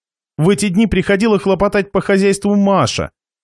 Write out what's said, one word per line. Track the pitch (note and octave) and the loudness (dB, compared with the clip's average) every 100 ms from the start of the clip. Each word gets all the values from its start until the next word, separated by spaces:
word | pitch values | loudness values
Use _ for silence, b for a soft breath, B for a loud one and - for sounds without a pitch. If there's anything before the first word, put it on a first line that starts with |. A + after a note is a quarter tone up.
| _ _ _ - | _ _ _ -2
В | E3 | 0
эти | G3+ G#3 | 0 0
дни | F3+ A3+ | 0 0
приходила | F3+ F#3 G3 A3+ G3+ | 0 0 0 2 0
хлопотать | G3 F3+ G3+ G3+ G3 | 0 0 0 -2 -4
по | F#3 | -4
хозяйству | - G3 G3 G3 G3+ G#3 | 0 0 0 0 0 0
Маша, | G3 F#3+ A#2+ - D2+ _ _ _ | 2 2 0 -4 -8 _ _ _